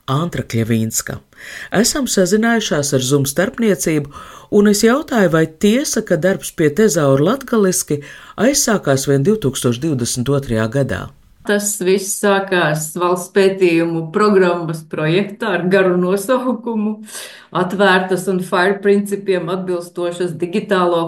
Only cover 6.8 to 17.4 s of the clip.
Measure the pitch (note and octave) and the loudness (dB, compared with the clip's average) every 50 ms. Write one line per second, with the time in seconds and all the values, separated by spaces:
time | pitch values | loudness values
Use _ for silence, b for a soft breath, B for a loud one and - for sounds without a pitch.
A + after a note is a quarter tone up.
6.8 | A3 G#3 D#3+ E3 D3 C#3 C3+ C3+ D3 F#3 B3+ C#4 C4 - B3 A3 G3 F#3 F3+ - | 2 2 4 2 2 4 4 4 4 2 2 -2 -2 -2 0 2 2 2 0 -2
7.8 | - - D3+ C#3+ C#3+ B B B B B B - F#3+ - G3+ - - F3 D#3+ C#3 | -2 -4 -4 -6 -6 B B B B B B 0 0 2 2 2 0 0 0 0
8.8 | - D3 C3+ C3 - C#3+ C#3 C#3 C#3 G3 G#3+ G#3+ - C3 B2+ - - B2 A#2 B2 | 2 2 0 0 2 2 0 2 4 2 0 2 0 -2 -4 0 -2 -2 -2 0
9.8 | D3 E3 C#3+ B2 A#2+ - - B2+ A#2 C3+ C#3+ C#3 C#3 - A#2 A2 A2 A2 A2+ C#3 | -2 -2 -2 -2 -2 -4 -4 -4 -2 0 0 -2 0 -2 -2 0 0 0 0 -2
10.8 | C#3 C3+ F#2 F#2 F#2+ F#2 - _ _ _ _ _ - - G3+ G3+ - - - - | -2 -2 -2 -6 -8 -12 -14 _ _ _ _ _ -4 -2 -2 0 0 -2 -4 -2
11.8 | F3+ F3+ F#3+ G3+ F#3+ - - - - G3+ G3 G3 F#3+ F#3+ F#3 F3 E3 D3+ D3+ D#3 | 0 0 0 0 0 -4 -6 -2 0 2 2 2 0 0 0 0 2 2 0 -2
12.8 | - - - F3 F3+ F3 F#3 F#3 F#3 - - G3+ F#3+ F#3+ F#3+ F#3+ F#3 E3+ E3 E3 | -4 -6 -4 -2 0 0 0 -2 -4 -2 2 4 4 4 4 2 2 4 4 2
13.8 | E3+ E3+ E3 E3 D#3+ D#3 - G3+ G#3+ G#3 G3+ F#3+ F#3 F3 E3+ E3+ E3 D#3+ E3 - | 2 0 -2 -4 -6 -4 0 2 2 4 6 6 4 4 2 -2 -4 -6 -6 -8
14.8 | - - - D#3 D#3 D#3 E3 G3 G3+ G3+ - - A#3 G#3+ F3+ E3+ E3 F#3 F#3+ G3 | -10 -10 -6 -4 -2 0 2 0 0 -2 -6 -8 -4 -4 -2 -2 0 2 2 4
15.8 | F3+ F3+ F3 F3+ F3+ F3+ F#3+ G3+ G3 A3+ C4 B3+ B3+ B3+ A#3+ - - A#3+ A3+ G#3+ | 4 4 2 2 2 0 0 -2 0 0 0 0 0 -2 -4 -4 -4 -6 -4 -2
16.8 | G#3 G#3+ G#3+ G#3+ B B B B B B B B | -2 -4 -4 -6 B B B B B B B B